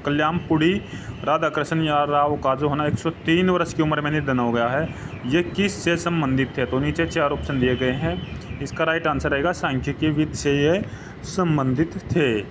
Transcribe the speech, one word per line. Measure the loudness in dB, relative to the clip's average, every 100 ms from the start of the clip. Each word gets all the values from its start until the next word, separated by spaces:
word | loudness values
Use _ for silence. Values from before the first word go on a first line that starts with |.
कल्याणपुड़ी | 0 0 2 0 0 2 4 2 -4 -12 -12 -6
राधाकृष्णन | 0 2 2 0 0 0
या | 2 2
राव | 4 2 2 2
का | 0
जो | 2 0
है | 2
ना | 0
एक |
सौ | 0 -2 -4
तीन | 2 4 4
वर्ष | 2 0
की | 0
उम्र | 0 2
में | 0
निधन | 0 0 0
हो | 2
गया | 2 2
है, | 0 -2 -8 -12 -8 0
ये | 0
किस | 0 -2 -2
से | 0 -2 0
संबंधित | 0 0 2 0 0 -2
थे? | 0
तो | 0
नीचे | 0 0 0
चार | 2 0
ऑप्शन | 0 -2 0
दिए | 2 2
गए | 0
हैं, | 0 -2 -4 -8 -12 -12 -10
इसका | -8 -2
right | 0 0 0
answer | 0 0
रहेगा | 0 0
सांख्यिकी | -2 -2 -2 -2 -2 0
विद | 0 -2
से | 0 0
ये | 2 4 2 -2 -12 -14 -14 -8
संबंधित | -2 2 2 2 0 0 -4 -2
थे। | 2 2 0 -4